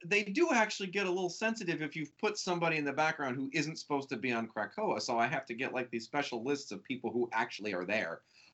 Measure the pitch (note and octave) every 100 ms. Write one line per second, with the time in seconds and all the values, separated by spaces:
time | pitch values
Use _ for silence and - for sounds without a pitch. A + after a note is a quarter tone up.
0 | E3+ G3+ G3+ G#3 E4+ B3 G#3+ - F#3+ F#3+
1 | F#3 F3+ F3+ - A3 A3+ F3 D#3 D3+ E3
2 | D3+ - G#3+ G#3 - F3 E3 D#3+ C#3+ C#3
3 | D#3 D#3 C3+ B2+ C3+ D#3 D3 D#3+ - C#3+
4 | C#3 B2 B2+ A#2 A2+ - G#2 - G#3+ A2
5 | - A#2 A#2 C#3+ - A#2 C3 B2+ B2 A#2
6 | A#2 D3 C3+ A#2+ A#2+ C#3+ - - - B2
7 | A#2 A#2 A#2 A2+ A#2+ - G#2 F2+ F2+ G#2+
8 | E2+ E2 - - -